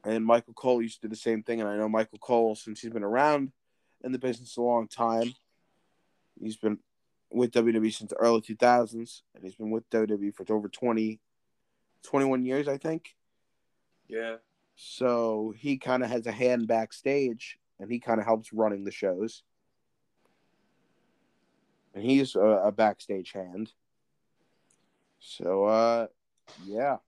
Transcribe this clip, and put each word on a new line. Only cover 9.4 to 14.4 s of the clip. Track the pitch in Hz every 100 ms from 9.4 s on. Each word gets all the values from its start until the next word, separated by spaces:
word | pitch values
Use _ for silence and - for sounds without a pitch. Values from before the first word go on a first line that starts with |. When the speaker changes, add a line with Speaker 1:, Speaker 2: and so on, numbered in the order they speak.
Speaker 1:
he's | 92 95
been | 110
with | 110 -
W | 113 107
W | 104 101
E |
for | - 95
over | 110 104
twenty, | - 123 113 110 110 _ _ _ _ _ _ _ _
twenty-one | - 139 135 131
years, | 127 135 143
I | 139
think. | 160 160 - _ _ _ _ _ _ _ _ _ _
Speaker 2:
Yeah. | 113 113 113